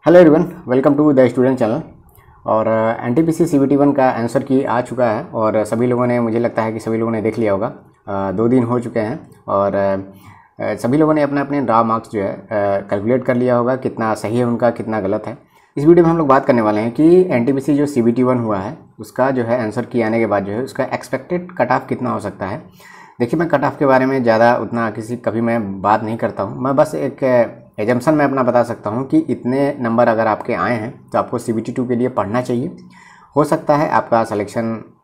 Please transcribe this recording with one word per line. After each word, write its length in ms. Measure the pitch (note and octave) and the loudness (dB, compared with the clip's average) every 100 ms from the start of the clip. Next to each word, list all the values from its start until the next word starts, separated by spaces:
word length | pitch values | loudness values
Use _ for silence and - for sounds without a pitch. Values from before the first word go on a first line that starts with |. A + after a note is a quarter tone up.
| D3+ | 8
Hello 180 | F3 E3 | 8 10
everyone, 460 | D#3 F3 - - | 6 2 -6 -2
welcome 260 | B2+ C#3+ C#3+ | 2 2 2
to 120 | D3+ | 4
the 160 | C3 B2+ | 4 4
student 280 | B2 B2+ B2 | 4 0 2
channel। 240 | - B2 - - - _ - - - | 0 -2 -6 -20 -20 _ -20 -12 -2
और, 200 | A2 A2 | 0 2
अ, 400 | A2 A2+ A#2 B2 | 0 0 -2 -2
एनटीपीसी 400 | B2 E3 D#3 E3+ | 0 0 0 0
सीबीटी 300 | C#3+ C3+ C#3 | 2 2 4
वन 160 | C#3+ | 2
का 180 | C3+ C3 | 4 2
आंसर 320 | A#2+ A#2 C3+ | 0 -2 -2
की 220 | C3 C3 | 0 0
आ 160 | C3+ A2+ | 0 -2
चुका 300 | B2 A#2+ A#2+ | -4 -2 0
है 140 | G#2+ | -2
और 400 | - B2 A2 G#2+ | -6 -2 0 0
सभी 220 | G#2 A#2 B2 | -2 0 0
लोगों 200 | B2 B2 | 0 0
ने, 140 | A#2+ | 0
मुझे 180 | A#2 A2+ | 0 0
लगता 240 | A#2 A2+ | -2 -2
है 100 | A2+ | -4
कि 60 | A2 | -4
सभी 200 | A2+ A2+ | -4 -2
लोगों 140 | A2+ | -2
ने 100 | A2+ | -2
देख 160 | G#2+ G#2+ | -2 -2
लिया 140 | G#2+ | -2
होगा। 140 | G2 A#2 - - _ - | 0 -4 -8 -20 _ -8
अ, 240 | G2 G2 | -6 -4
दो 160 | F#2+ A#2 | 0 2
दिन 160 | B2+ | 2
हो 160 | A#2 B2 | 2 -2
चुके 200 | A#2 A#2 | -4 -4
हैं 300 | G#2+ C#3 - - - | -4 -8 -14 -20 -4
और, 260 | G2+ G2+ | 0 0
अ, 300 | G2 G2 G2 G2 - - - _ - | 0 -2 -4 -8 -18 -20 -20 _ -10
सभी 360 | G#2+ G#2+ A#2+ C#3+ | -8 -4 -2 2
लोगों 160 | D#3 | 2
ने 80 | D#3 | 2
अपने, 180 | C#3 C#3+ | 0 -2
अपने 200 | C3+ C#3+ | -2 -4
ड्रा 220 | A#2+ A2+ | 2 2
मार्क्स 280 | A2+ A2+ - | 2 -2 -4
जो 120 | A2 | -4
है, 100 | G2 | -4
अ, 140 | - - G#2 G2+ G2 G2 | -6 -6 -2 0 -2 -2
कैलकुलेट 340 | G#2 G#2 B2+ | -4 0 0
कर 120 | B2 B2 | 0 0
लिया 200 | B2 A#2+ | 2 0
होगा, 200 | A#2+ B2+ | 0 -2
कितना 380 | B2 - A2+ | -6 -4 -4
सही 240 | G#2+ G#2+ A#2+ | -4 -2 -2
है 60 | |
उनका, 260 | A#2+ A#2 A#2+ | 0 0 0
कितना 300 | A#2 A2 A2 | -2 -6 -4
गलत 220 | F#2+ - - | -2 -4 -6
है। 120 | A2+ _ _ _ - | -14 _ _ _ 0
इस 80 | |
वीडियो 200 | D3 F3 | 4 6
में 80 | E3 | 6
हम 60 | E3 | 2
लोग 80 | D3 | 4
बात 200 | C3+ - | 4 4
करने 160 | B2 | 2
वाले 180 | G#2+ G#2+ | 2 0
हैं 120 | A#2 | -2
कि 340 | A#2+ D#3+ F3+ F3+ | 2 6 6 4
एनटीपीसी 440 | C3 A#2 C3+ C3+ | 2 0 0 0
जो 120 | C#3+ C#3+ | 0 0
सीबीटी 360 | C#3 A#2 A#2 | 2 2 2
वन 160 | B2+ B2 | 2 2
हुआ 200 | A2+ G2+ | 0 -4
है, 200 | G2 D#3+ - - | -6 -10 -20 -20
उसका 300 | G#2+ - C3 | -12 -2 0
जो 120 | C3 | 0
है 200 | A2+ B2 | -2 -2
आंसर 220 | A2 G#2 | -2 -6
की 180 | A2+ A#2 | -4 -2
आने 160 | A2 A2+ | 0 0
के 80 | A2+ | 0
बाद 180 | G2+ | 0
जो 80 | G2 | -2
है, 100 | G#2 | -6
उसका 220 | B2+ - | -8 -6
एक्सपेक्टेड 680 | C3 A#2+ - C3 - F3+ F3+ | -6 -6 -8 -10 -6 -8 -8
कट 180 | - B2 | -4 -2
ऑफ 160 | C3+ - | -2 -2
कितना 220 | - B2 | -6 -4
हो 100 | A2 | -6
सकता 260 | G2 - F#2 | -8 -8 -8
है। 160 | G#2+ - - - - - - | -8 -14 -20 -20 -20 -20 -6
देखिए, 200 | A#2+ D#3+ | -2 0
मैं 80 | E3 | 0
कट 160 | C#3+ | 0
ऑफ 140 | C#3 - | 0 0
के 80 | C#3+ | 2
बारे 200 | C3 C3 | 4 2
में 160 | C3+ | 0
ज़्यादा 340 | A#2 A2 A#2 A#2+ | 2 4 4 4
उतना 340 | A2+ A#2 A#2 | -2 -4 -4
किसी, 260 | G#2 A2 A#2+ | -6 -10 -6
कभी 240 | - A2 | -4 -2
मैं 420 | A#2 A#2 G2+ G2 | -2 -2 -4 -4
बात 200 | G2 G#2+ | 0 0
नहीं 140 | A2 A2+ | 0 -4
करता 260 | A2+ - | -4 -4
हूँ। 200 | G2+ C3+ | -8 -4
मैं 140 | C3 C#3+ | -2 2
बस 180 | D3 | 2
एक 540 | - C#3 - C3+ B2 - - - - | 0 -6 -2 0 2 2 -4 -18 -6
एजम्पशन 340 | G#2+ B2 C#3 | -2 0 2
मैं 100 | D3+ | 2
अपना 180 | C#3 C3+ | 2 0
बता 200 | B2+ A#2+ | 2 2
सकता 280 | A#2 A2+ G#2 | 0 -4 -6
हूँ 160 | A2+ C3+ | -6 0
कि 120 | D#3 | 0
इतने 580 | D#3+ A#2 C#3 C3 C#3 - | 0 -4 -2 0 -2 -2
नंबर 280 | A2+ A2+ A#2+ | -2 2 2
अगर 180 | A2+ A2+ | 2 0
आपके 260 | G#2 - | 0 -2
आए 220 | G#2 F#2+ | -2 -2
हैं, 340 | A#2+ A2 - - | -2 -6 -12 -4
तो 60 | A2+ | -4
आपको 200 | G2 A#2+ | -2 -6
सीबीटी 340 | - A2+ A2+ | -4 -4 -4
टू 140 | A#2+ B2 | -6 -2
के 100 | A#2 | -2
लिए 120 | B2 | -2
पढ़ना 320 | A2 G2 A#2+ | -2 -4 -4
चाहिए। 360 | B2+ A#2+ D#3 - - - - - _ C#3 | -2 -4 -4 -10 -20 -20 -20 -20 _ -2
हो 80 | |
सकता 320 | D3 D3+ - D3 | 0 -2 0 0
है 140 | D#3+ | 2
आपका 340 | A2+ - A#2 | 0 2 0
सिलेक्शन 600 | A2+ G#2 G2+ A#2+ A2+ A2 - _ | 0 -4 -4 -4 -6 -6 -12 _